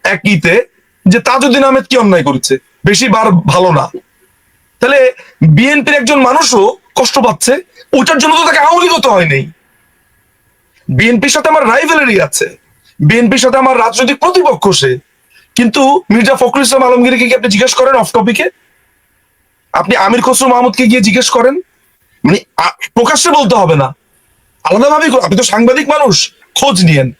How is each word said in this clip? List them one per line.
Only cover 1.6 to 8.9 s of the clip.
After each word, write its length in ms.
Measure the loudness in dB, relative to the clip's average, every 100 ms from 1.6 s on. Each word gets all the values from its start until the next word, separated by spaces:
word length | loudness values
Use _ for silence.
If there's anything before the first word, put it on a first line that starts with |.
আহমেদ 200 | 2 0 0
কি 60 | 0
অন্যায় 260 | 2 0
করেছে, 320 | 0 -4 -4 -6 _ _
বেশি 220 | -2 0 0
বার 180 | 0 0 0 0
ভালো 240 | 0 0
না। 140 | 0 -4 -12 _ _ _ _ _ _ _ _
তাহলে 200 | 0 2 0 -2 -20 _
বিএনপির 520 | 2 2 2 0 0
একজন 240 | -2 0 0
মানুষও 560 | 2 0 0 2 0 -2 _
কষ্ট 240 | -4 -2 0
পাচ্ছে, 340 | -2 -2 -2 -4 -6 _ -4
ওইটার 260 | -2 0 0
জন্য 180 | 0 0
তো 80 |
তাকে 140 | 0 0
আওয়ামী 220 | 2 2
লীগ 100 | 0